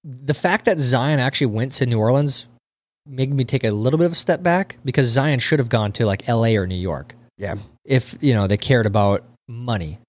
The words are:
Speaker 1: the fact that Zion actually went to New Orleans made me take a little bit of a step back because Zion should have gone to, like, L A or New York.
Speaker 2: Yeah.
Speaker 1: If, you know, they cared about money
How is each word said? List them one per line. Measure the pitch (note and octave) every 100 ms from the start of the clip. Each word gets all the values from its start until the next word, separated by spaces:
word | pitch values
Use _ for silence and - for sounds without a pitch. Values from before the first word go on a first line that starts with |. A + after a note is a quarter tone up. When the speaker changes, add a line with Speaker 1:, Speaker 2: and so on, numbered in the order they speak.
Speaker 1:
the | D3+ B2+ C#3
fact | C#3+ F3+ G#3
that | - E3+
Zion | C3 B2 C3+ D3
actually | B2+ - B2+
went | G#2+ C3
to | - B2
New | A2+
Orleans | A2 C3+ D3 C3+ - _ _ _ _ _ -
made | C3 C3
me | C#3
take | B2 C3
a | A2+
little | G#2 A#2+ D#3
bit | E3+
of |
a | E3+
step | - E3
back | F3 F3+ G3 -
because | C3+ C3+ B2
Zion | A#2+ D3 C3+
should | - D3+
have | A#2+
gone | A2+ G#2+
to, | -
like, | A2 G2 -
L | A#2
A | A2+ A2
or | F#2
New |
York. | F#2 F2+ C#2+ - - _ -
Speaker 2:
Yeah. | G2 G2+ G#2 _
Speaker 1:
If, | - C3 - -
you | D3
know, | A2+ G2
they | G#2
cared | - B2+ G#2+
about | G#2 G2+ G2+ - _ -
money | A#2 B2 G#2+ D#2+ -